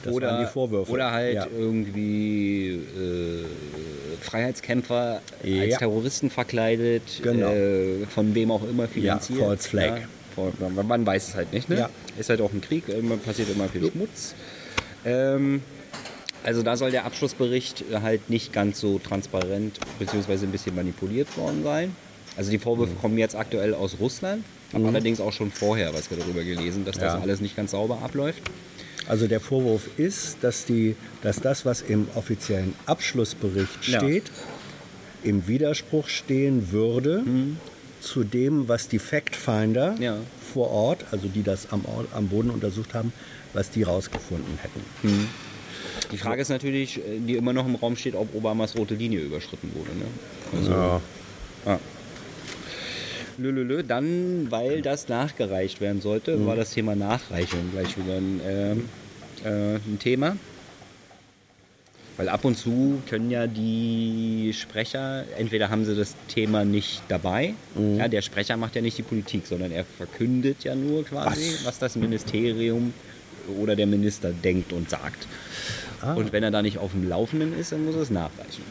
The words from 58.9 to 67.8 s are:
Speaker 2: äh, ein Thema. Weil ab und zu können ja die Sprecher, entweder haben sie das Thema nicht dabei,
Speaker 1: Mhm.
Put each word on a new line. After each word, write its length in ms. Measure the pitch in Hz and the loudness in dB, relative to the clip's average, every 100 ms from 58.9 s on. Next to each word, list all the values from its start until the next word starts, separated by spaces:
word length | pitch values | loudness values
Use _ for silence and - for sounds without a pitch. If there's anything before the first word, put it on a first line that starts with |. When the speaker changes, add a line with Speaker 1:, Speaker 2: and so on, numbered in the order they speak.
| - - - - - | -10 -16 -16 -16 -8
Speaker 2:
äh, 320 | 107 104 104 107 | -2 0 0 0
ein 220 | 107 104 | -2 -2
Thema. 360 | 123 127 151 196 - - - - - - - - - _ _ - _ _ - - - - | 2 2 2 0 -8 -18 -20 -20 -20 -20 -20 -20 -20 _ _ -20 _ _ -20 -20 -16 -4
Weil 120 | 92 | -2
ab 140 | 101 | 2
und 120 | 135 113 | 2 2
zu 420 | 117 120 139 139 131 | 2 4 4 2 -2
können 220 | 110 117 | -2 0
ja 160 | 120 117 | 2 0
die 1040 | 110 113 113 113 113 113 113 113 110 110 107 | 0 0 2 2 2 0 0 0 0 0 -2
Sprecher, 640 | - 107 117 135 135 135 110 - | -4 -4 -2 -2 -4 -4 -6 -4
entweder 320 | 110 107 101 | 0 2 4
haben 140 | 110 | 4
sie 100 | 107 | 2
das 220 | 104 101 - - | 2 0 -4 -4
Thema 380 | - 107 107 | 0 4 4
nicht 380 | 101 101 - - - | 6 4 0 -8 -2
dabei, 480 | 90 92 98 170 220 - | 0 2 2 0 -2 -8
Speaker 1:
Mhm. 220 | - | 2